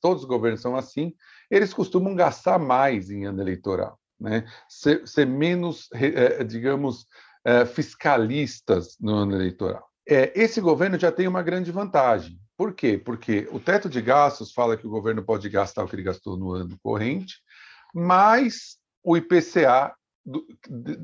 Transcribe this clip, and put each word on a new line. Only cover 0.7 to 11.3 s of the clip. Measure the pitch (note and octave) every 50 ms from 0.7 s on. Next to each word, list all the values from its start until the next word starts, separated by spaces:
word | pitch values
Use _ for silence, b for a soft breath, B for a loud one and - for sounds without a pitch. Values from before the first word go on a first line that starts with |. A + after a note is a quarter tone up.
| B2
assim, | C3 B2+ - - - D3+ E3+ D#3+ b b b b b b b
eles | - G3+ G#3 F#3+ -
costumam | - G3 - - F#3 F#3 G3 G3
gastar | F3 F3 D3+ - - - F3+ F3
mais | F3+ D#3 C3 B2+ B2+ C#3 C#3 B2+ G#2 F#2 F#2
em | G2+ G2+ G2
ano | G2 G2+ G2 G2
eleitoral, | F#2 F#2 F#2 - G2+ F#2+ F2+ G2 - - _ _ _ _ -
né? | A2 G#2 G#2+ A2+ A2+ A2+ B B B B
Ser, | - - - D3 D3+ D3+ -
ser | - - D3+ C#3+
menos, | C3 B2+ C#3 D3+ E3+ F3 F3+ F3 F3 D3+ - - - -
re-, | A#2 C3+ C#3+ -
eh, | C#3 B2 B2+ D#3+ D3+ B2+
digamos, | A2 A2+ A#2 A#2+ C3 C#3 C#3 C#3+ C3+ A#2+ - - b b b b b b b b
eh, | A#2+ A#2+ A#2+ A#2+
fiscalistas | A#2+ - - - - - - - D#3 C#3+ B2 A2+ G#2+ C3 D3 D3 C3 - - _ - G#2 F2+ F2 - - -
no | - G#2+ G#2+
ano | G#2 G2+ G2 G2
eleitoral. | F#2+ F#2+ F#2 F2+ - G#2 F2+ - - - _ _ _ _ -
É, | D3+ C3+ C3 C3 - F#3
esse | A3+ A3+ A3+ A#3
governo | F#3+ E3+ D#3 C#3 F3+ G3 F#3 E3
já | F3+ E3+ D#3+
tem | - F#3
uma | F#3